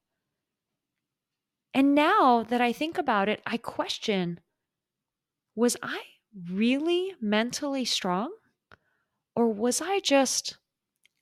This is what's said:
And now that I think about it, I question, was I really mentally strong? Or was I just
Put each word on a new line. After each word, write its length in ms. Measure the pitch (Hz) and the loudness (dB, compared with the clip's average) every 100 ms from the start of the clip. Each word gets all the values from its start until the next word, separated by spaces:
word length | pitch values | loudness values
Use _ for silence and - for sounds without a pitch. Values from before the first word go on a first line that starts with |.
| _ _ _ _ _ _ _ _ _ _ _ _ _ _ _ _ _ | _ _ _ _ _ _ _ _ _ _ _ _ _ _ _ _ _
And 200 | 262 277 | 2 4
now 500 | 285 311 427 277 233 | 4 4 6 6 4
that 180 | 226 240 | 2 0
I 100 | 240 | 0
think 260 | 233 311 330 | 0 -4 -4
about 300 | 277 208 196 | 0 0 0
it, 140 | 208 - | -2 -4
I 120 | 233 | -8
question, 840 | - - - - - 196 175 170 _ _ _ _ _ _ _ _ _ _ _ | -6 -6 -6 -6 -2 -2 -2 -6 _ _ _ _ _ _ _ _ _ _ _
was 220 | 214 240 - | 0 0 0
I 160 | - 349 - _ _ 202 175 | -6 -8 -12 _ _ -16 -8
really 600 | 190 233 269 320 349 381 349 | 0 0 0 0 -2 -2 -6
mentally 640 | 208 214 240 - 285 269 | -2 0 -2 -4 -6 -4
strong? 480 | 226 - 185 180 269 440 _ _ _ _ _ _ _ _ _ - | -2 -2 -2 -2 -4 -10 _ _ _ _ _ _ _ _ _ 0
Or 160 | 233 | 0
was 300 | 202 240 247 | 2 0 -2
I 180 | 330 392 | -2 -2
just 580 | - 277 262 - - - _ _ _ _ _ _ | 2 4 4 0 -6 -10 _ _ _ _ _ _